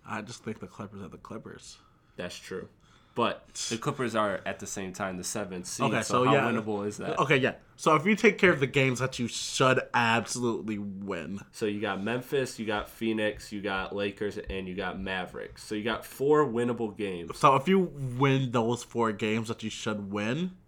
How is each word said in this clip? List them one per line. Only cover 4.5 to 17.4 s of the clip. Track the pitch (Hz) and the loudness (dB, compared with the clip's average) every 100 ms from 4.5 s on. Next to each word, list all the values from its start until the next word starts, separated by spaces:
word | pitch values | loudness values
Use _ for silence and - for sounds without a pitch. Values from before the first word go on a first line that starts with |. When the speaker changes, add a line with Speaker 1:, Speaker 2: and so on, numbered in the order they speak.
| 98 | -8
Speaker 2:
the | 98 | -8
same | - 95 | -8 -8
time, | 90 98 90 | -6 -6 -4
the | |
seventh | 90 110 98 92 90 | -6 -6 -6 -8 -10
seed, | - 131 | -2 0
Speaker 1:
Okay, | 120 | 0
Speaker 2:
so | 104 123 | 0 2
Speaker 1:
so | 127 | 4
Speaker 2:
how | |
Speaker 1:
yeah. | - 120 | 4 4
Speaker 2:
winnable | 113 107 104 104 | -2 -2 -4 -4
is | 104 | -4
that? | - 156 | -4 0
Speaker 1:
Okay, | 143 139 | 4 4
yeah. | 123 - - - | 4 -2 -16 0
So | - | 4
if | 156 175 | 4 4
you | 220 | 6
take | 220 - | 6 8
care | 185 | 4
of | 156 | 6
the | 135 | 2
games | 143 131 123 | 4 2 2
that | 131 - | -2 -2
you | 117 | -4
should | - - - 131 131 - | -4 -6 4 6 6 2
absolutely | 120 117 117 107 123 120 107 98 104 | 2 4 4 0 -2 0 0 -4 -6
win. | 101 95 98 90 78 98 - | -6 -8 -6 -6 -6 -10 -12
Speaker 2:
So | - 110 | -4 -2
you | 104 | 0
got | 104 95 | -2 -2
Memphis, | 101 127 127 143 127 - | -2 -4 -2 -2 -2 -4
you | 107 | -2
got | 104 101 | -2 -4
Phoenix, | - 113 110 107 - - | -4 -2 2 0 -2 -10
you | 104 | -6
got | 98 95 92 101 | -4 -2 -4 -2
Lakers, | 101 101 104 98 | -4 -2 -4 -4
and | - 98 92 | -6 -6 -6
you | |
got | 92 92 85 | -4 -6 -6
Mavericks. | 95 95 90 - 50 - | -4 -4 -6 -10 -12 -14
So | - 107 | -8 -4
you | |
got | 110 110 - | -2 -4 -6
four | - 135 151 147 | -2 4 6 6
winnable | 113 120 117 113 95 | 2 0 0 -4 -4
games. | 101 87 85 | -4 -4 -8
Speaker 1:
So | - | 4